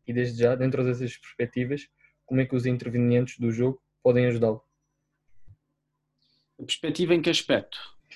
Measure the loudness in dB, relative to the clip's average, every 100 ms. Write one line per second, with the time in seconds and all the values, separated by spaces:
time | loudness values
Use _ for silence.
0 | -4 -2 -2 2 2 4 0 0 0 -2
1 | -6 -10 -12 -6 -4 -2 -2 -4 -8 _
2 | _ _ -2 0 0 0 0 -2 -2 0
3 | 2 2 0 -2 -2 0 0 -2 _ _
4 | 2 4 2 2 0 0 -10 _ _ _
5 | _ _ _ -20 -20 -20 _ _ _ _
6 | _ _ _ _ _ -18 -10 -6 -4 -2
7 | 2 2 2 0 0 0 -2 -14 -18 -20
8 | _